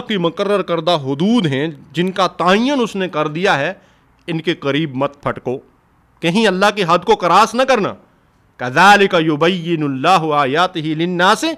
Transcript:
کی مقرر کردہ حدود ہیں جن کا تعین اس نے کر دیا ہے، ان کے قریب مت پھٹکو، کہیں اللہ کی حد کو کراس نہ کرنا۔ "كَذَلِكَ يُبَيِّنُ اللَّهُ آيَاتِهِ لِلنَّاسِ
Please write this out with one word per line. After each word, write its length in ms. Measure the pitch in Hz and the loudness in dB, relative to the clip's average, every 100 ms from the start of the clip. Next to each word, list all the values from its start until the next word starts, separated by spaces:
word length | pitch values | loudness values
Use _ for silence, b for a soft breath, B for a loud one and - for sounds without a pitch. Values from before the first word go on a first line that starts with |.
| - | 0
کی 100 | 208 | -2
مقرر 440 | 170 165 202 202 | -2 -2 -2 -2
کردہ 300 | 180 170 160 | -2 -2 0
حدود 540 | 165 135 139 190 240 165 | -2 -2 -2 0 0 0
ہیں 220 | 131 160 143 - | -2 -4 -8 -8
جن 200 | 143 185 | -4 -2
کا 160 | 190 180 | 0 -2
تعین 520 | - 170 202 247 285 | 0 2 2 2 0
اس 160 | 226 196 | -2 -4
نے 140 | 180 | -4
کر 180 | 151 151 | -4 -4
دیا 320 | 151 190 151 | -2 0 0
ہے، 140 | 151 190 b b b b - | -2 -6 b b b b -8
ان 140 | 165 | -6
کے 140 | 170 160 | -4 -4
قریب 400 | 139 143 160 127 | -2 -2 -2 -4
مت 280 | 139 - | -6 -4
پھٹکو، 360 | 131 110 - 131 - _ _ _ _ _ | -8 -6 -6 -8 -10 _ _ _ _ _
کہیں 280 | 160 185 220 | -2 0 0
اللہ 180 | 185 202 208 | 2 0 0
کی 80 | 165 | 0
حد 180 | 175 196 | 0 2
کو 100 | 214 | 2
کراس 400 | 170 185 214 240 | 4 4 4 2
نہ 80 | |
کرنا۔ 300 | 262 247 156 98 _ _ _ _ _ - | 0 0 0 -6 _ _ _ _ _ -10
"كَذَلِكَ 600 | 127 135 190 208 196 180 | -2 4 6 6 4 2
يُبَيِّنُ 640 | 160 147 165 190 165 165 | 0 2 0 0 -4 -4
اللَّهُ 500 | 147 131 151 185 160 | -4 -2 2 2 2
آيَاتِهِ 600 | 147 135 147 180 170 156 156 | 0 0 0 -2 -4 -6 -4
لِلنَّاسِ 500 | 175 175 180 214 320 | -2 0 2 2 -2